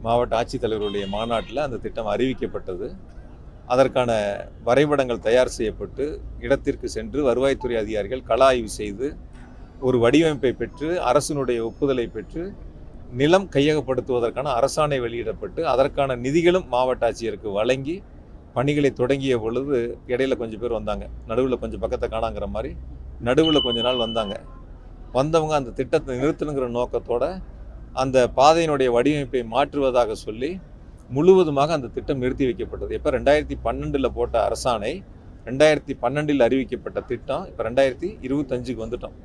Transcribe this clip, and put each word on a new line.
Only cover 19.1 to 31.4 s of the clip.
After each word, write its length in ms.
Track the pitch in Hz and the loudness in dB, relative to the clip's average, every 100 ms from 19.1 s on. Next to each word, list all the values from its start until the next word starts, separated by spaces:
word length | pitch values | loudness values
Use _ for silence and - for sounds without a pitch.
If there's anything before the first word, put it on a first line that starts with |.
| 139 135 120 | 0 2 0
பொழுது 380 | 110 120 139 135 120 113 - | 0 -4 0 0 0 -6 -6
இடையில 260 | 123 135 120 | -2 0 0
கொஞ்சம் 200 | 117 107 | -4 -6
பேர் 160 | 120 113 | -4 -4
வந்தாங்க, 260 | 107 104 98 - - | -4 -6 -6 -14 -4
நடுவுல 280 | 117 131 120 | 0 0 0
கொஞ்சம் 180 | 113 107 | -4 -6
பக்கத்தை 260 | 107 120 117 | -6 -4 -4
காணாங்கிற 340 | 110 113 104 101 | -2 -4 -4 -6
மாதிரி 180 | 104 127 - - - - - 117 | -6 -8 -10 -14 -14 -14 -8 0
நடுவுல 360 | 135 160 151 131 | 4 6 4 2
கொஞ்ச 160 | 120 113 | 0 0
நாள் 160 | 127 | 0
வந்தாங்க. 320 | 113 113 104 98 - - - - - - - - | 0 -2 -2 -6 -12 -18 -16 -18 -18 -18 -4 -2
வந்தவங்க 380 | 147 165 156 151 | 2 2 2 0
அந்த 140 | 127 104 | -2 -4
திட்டத்தை 400 | 127 160 135 123 | 0 0 0 -2
நிறுத்தணுங்கிற 480 | 139 156 147 143 127 120 | 0 0 -2 -2 -2 -2
நோக்கத்தோட 460 | 123 120 - 120 143 185 - - - - - - | -2 -2 -2 -2 0 -4 -12 -14 -16 -16 -10 -2
அந்த 140 | 135 131 120 - | 2 4 4 8
பாதையினுடைய 500 | 139 165 165 143 131 117 | 8 8 4 4 4 4
வடிவமைப்பை 480 | 131 151 135 127 113 117 | 4 2 0 -4 -2 0
மாற்றுவதாக 580 | 143 143 135 123 113 104 - | 0 2 2 2 2 -2 -8
சொல்லி 260 | 110 135 185 - - - - - | -6 -6 -6 -12 -20 -20 -20 -6
முழுவதுமாக 560 | 123 170 190 | 2 8 8